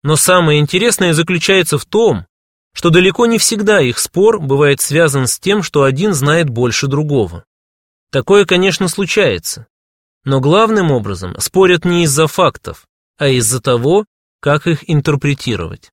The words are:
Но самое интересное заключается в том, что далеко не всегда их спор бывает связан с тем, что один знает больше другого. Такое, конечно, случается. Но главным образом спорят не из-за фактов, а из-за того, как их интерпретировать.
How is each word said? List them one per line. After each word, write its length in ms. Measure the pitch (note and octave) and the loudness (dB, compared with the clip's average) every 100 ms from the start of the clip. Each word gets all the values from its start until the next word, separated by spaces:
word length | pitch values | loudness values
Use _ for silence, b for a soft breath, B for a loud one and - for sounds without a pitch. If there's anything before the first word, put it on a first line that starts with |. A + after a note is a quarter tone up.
| C#3+ | 0
Но 120 | D3+ | 0
самое 420 | - F3+ E3 D3+ | 2 2 2 0
интересное 540 | D3 F#3 A#3 - F3+ | 0 0 0 0 0
заключается 640 | D#3+ E3+ F3+ - F#3+ E3+ C#3+ | 0 -2 -2 0 0 0 -4
в 80 | - | -2
том, 420 | G#3 A3+ A2 - _ _ _ _ | 0 2 0 -8 _ _ _ _
что 160 | - E3+ | -2 2
далеко 360 | F3 F#3 - A#3 | 4 2 2 0
не 120 | A3+ | 2
всегда 420 | - A3 G#3 G3+ | 0 -2 2 2
их 200 | C3 - | 0 -2
спор 420 | - E3+ G#3 G#3+ | -6 0 2 2
бывает 400 | D3 C#3 D3 C#3 | -2 2 2 0
связан 460 | - D3 E3 C#3 B2 | 0 2 2 2 -2
с 120 | - | -4
тем, 240 | F#3 G#3 | -2 -2
что 200 | E3 D3 | 0 0
один 300 | C3+ C3+ G#3 | 0 0 -2
знает 360 | D#3 C#3+ E3 D#3 | 0 0 0 0
больше 380 | A#2 B2 - C#3+ | -2 -2 -2 -2
другого. 580 | C#3 D3+ C#3 F#2+ E2+ _ _ _ _ _ _ _ | -2 0 -2 -2 -6 _ _ _ _ _ _ _
Такое, 320 | C#3 A#2+ G3+ | -6 2 2
конечно, 460 | G3 F3+ F#3+ D#3+ F#3 | 4 2 0 0 -4
случается. 760 | - F#3+ - E3+ F2+ - - - _ _ _ _ _ C3+ | -4 -2 0 0 -2 -8 -14 -16 _ _ _ _ _ -4
Но 160 | C3+ | 0
главным 500 | C3+ F#3+ A3 G#3+ E3+ | 2 2 2 2 0
образом 480 | C3 G2 F2+ F#2 - | 0 -4 -8 -10 -8
спорят 460 | - F#3 F#3+ F3 F3 | -4 2 2 2 0
не 180 | F3 | 0
из-за 240 | E3 C#3 D#3+ | 0 0 0
фактов, 580 | - E3 - - D#2+ _ _ _ _ | 0 -2 -2 -16 -16 _ _ _ _
а 120 | C#3+ | 0
из-за 320 | B2+ A2 B2+ | 0 0 -2
того, 420 | C3+ A#2+ C3 F#3+ G#3+ _ _ _ | -2 0 2 0 -2 _ _ _
как 260 | C#3+ D3+ F3 | -2 -2 -2
их 220 | D#3 - | -4 0
интерпретировать. 1000 | D3+ D3 C#3+ C#3+ C#3 - G2+ E2 F#2+ _ | -2 0 -2 -2 -4 -6 -6 -8 -12 _